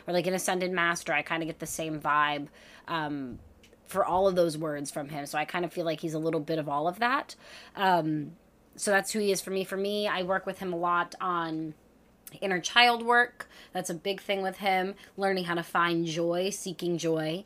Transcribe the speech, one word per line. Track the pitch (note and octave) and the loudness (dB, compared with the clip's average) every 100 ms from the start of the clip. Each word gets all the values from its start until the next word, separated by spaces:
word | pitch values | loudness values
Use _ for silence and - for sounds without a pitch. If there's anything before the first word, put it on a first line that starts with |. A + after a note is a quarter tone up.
| - | -2
or, | |
like, | F3 F3 | 0 2
an | |
ascended | F#3 F#3+ F#3 F3+ | 0 0 0 0
master, | F3+ E3+ E3+ - | 2 2 0 0
I | D3 | 0
kinda | D3+ E3 D#3+ | 0 -4 -4
get | D#3 | -6
the | D#3 | -8
same | - D#3+ D#3 | -6 -6 -2
vibe, | D3 D3 D3 D3 C#3+ - - - - | 2 4 4 0 -6 -14 -20 -16 -6
um, | E3 D3+ C#3+ C3 - - - - _ - | -4 -2 -4 -6 -10 -16 -20 -20 _ -6
for | F#3 | 0
all | E3+ F3+ G3 | 2 4 4
of | F3+ | 6
those | E3+ D3+ | 2 2
words | D#3 D3 C#3+ | -4 -4 -6
from | D#3+ C#3+ | -6 -6
him. | D3+ C#3+ | -8 -4
So | D3+ | -4
I | |
kind | D3+ F3+ | -2 -2
of | E3+ | -4
feel | F3+ | -2
like | E3 D#3 | -2 -2
he's | E3 | -2
a | D#3 | -2
little | D#3+ D#3+ | 0 -2
bit | D3+ D#3+ | -2 -2
of | D3 | -2
all | C#3+ D#3+ | -2 -2
of | F3+ | 0
that. | A#3+ C#4 - - - - - | 0 0 -4 -14 -20 -20 -14
Um, | - F#3+ F3+ D#3 D3+ D3 - _ _ _ - | 0 4 4 4 0 -4 -12 _ _ _ -6
so | - | 2
that's | G3 F#3+ | 2 2
who | A3 | 0
he | G#3 | 2
is | F#3 | 0
for | - | 0
me. | F#3+ | -4
For | F#3 F#3+ | -2 -2
me, | G3+ G#3 G#3 | -2 0 0
I | F3 | -2
work | F3+ F#3+ F#3+ | 0 -2 -2
with | F#3 | -6
him | F#3+ | -4
a | E3+ | -2
lot | F3 F3 F3 - | 0 2 0 -4
on | F#3+ F3 E3 D#3+ D#3+ D3+ _ _ _ _ - - | -2 -2 -2 -4 -6 -10 _ _ _ _ -18 -6
inner | G3 F3+ | -2 -2
child | D#3 A#3+ A#3+ A#3 | 2 6 6 6
work. | A#3 A#3+ A#3+ - - - - | 4 4 4 0 -16 -18 -10
That's | F#3 F3 | -6 -6
a | |
big | F3 G3+ F#3+ | -4 -4 -4
thing | - G3 | -2 -2
with | F#3+ F#3 | -2 -2
him. | G3+ F#3 F#3+ G3+ - - | 0 2 0 -6 -14 -2
Learning | G3 F#3+ | 0 0
how | F3 | 0
to | E3+ | -2
find | E3 F3+ F3 E3+ E3+ | 0 2 2 2 0
joy, | D#3+ E3+ E3+ F#3+ | 0 0 0 -2
seeking | G3 F#3+ D#3+ F3 E3+ | -4 -8 -6 -2 -2
joy, | E3 D#3+ D#3 F3 | 0 0 -2 -6